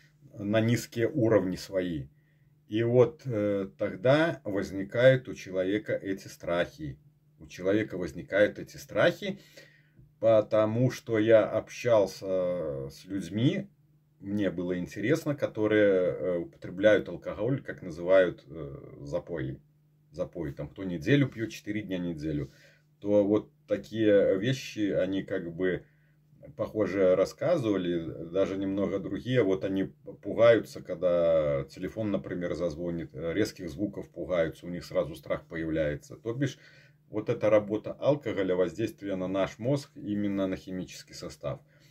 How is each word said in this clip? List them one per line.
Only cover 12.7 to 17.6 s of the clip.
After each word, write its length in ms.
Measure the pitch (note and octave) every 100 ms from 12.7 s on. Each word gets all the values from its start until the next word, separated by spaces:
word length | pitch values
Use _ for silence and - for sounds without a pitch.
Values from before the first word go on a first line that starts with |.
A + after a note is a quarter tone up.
| C2+ C2+
с 140 | - -
людьми, 600 | G2 E2+ G2+ C3 G3+ G3+ _ _ _ _ _
мне 300 | G2 G2+ F#2+
было 280 | E2+ F2+ F2+
интересно, 560 | F2 - A2 D#3 D3+
которые, 800 | C#3 G#2+ - G#2+ G#2+ G2+ F#2+ F2+
э, 240 | - F2+ F2
употребляют 720 | E2+ - F2+ F2+ G#2 G2+ -
алкоголь, 540 | F2 F2+ E2 A2 C#3